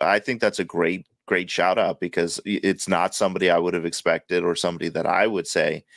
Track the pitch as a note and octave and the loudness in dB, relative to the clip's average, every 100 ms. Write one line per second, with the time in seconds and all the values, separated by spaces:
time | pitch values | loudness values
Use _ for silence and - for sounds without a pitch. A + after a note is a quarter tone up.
0 | E2+ G#2 A#2 A#2 G#2+ - E2+ E2+ E2+ F#2 | 2 2 0 0 0 0 -4 0 0 0
1 | - _ - F#2 F2+ - F2+ G2 F2 E2 | -10 _ -2 -2 0 0 2 2 0 -2
2 | F2 F2 E2+ - - G2+ F#2+ F2+ - F2+ | -4 -2 -2 -4 -4 -2 0 -2 0 0
3 | F#2 - G2 F#2 F#2 E2+ F2 F2+ E2+ - | 0 0 -2 2 2 4 2 -2 -4 -2
4 | F2 D#2+ - F2 E2+ E2+ F2+ E2+ E2 D#2 | 0 0 0 0 0 0 -2 -2 -4 -2
5 | D#2 F2+ G#2+ G2 E2 F2+ D#2+ D#2 - | 0 2 2 0 -2 0 0 -2 -8